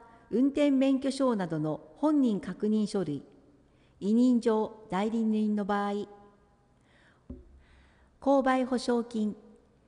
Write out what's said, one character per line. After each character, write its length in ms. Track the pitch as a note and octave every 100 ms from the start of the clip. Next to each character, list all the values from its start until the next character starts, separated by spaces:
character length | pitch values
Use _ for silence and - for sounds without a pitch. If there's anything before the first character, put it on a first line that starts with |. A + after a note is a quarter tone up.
| - - -
運 160 | G#3 C#4
転 240 | C#4 D4
免 300 | C4+ C4+ C4+
許 100 | C4+
証 260 | C4 C4+ A3
な 100 | F3
ど 120 | D#3+
の 220 | D#3 D3+ - -
本 240 | D4+ D4+
人 200 | B3+ G3+
確 260 | - F3+ G#3+
認 200 | G#3+ G#3
書 180 | G3+
類、 180 | E3+ C#3+ - - - _ _ _ _ _
委 120 | F#3+
任 280 | A3+ B3+ A#3+
状、 460 | A#3 A3 G#3+ - -
代 220 | F3+ G#3+
理 140 | A3+
人 320 | A3 G#3+ G#3+ G#3
の 80 |
場 240 | G3+ G3+ G3+
合。 180 | G3+ G3+ - - _ _ _ _ _ _ _ _ _ - - - - - - _ _ _ _
購 220 | - C#4
買 220 | C4 C4
保 140 | B3+ B3
証 260 | A#3+ A#3+
金、 320 | A#3 A3 G#3 G3 - - _ _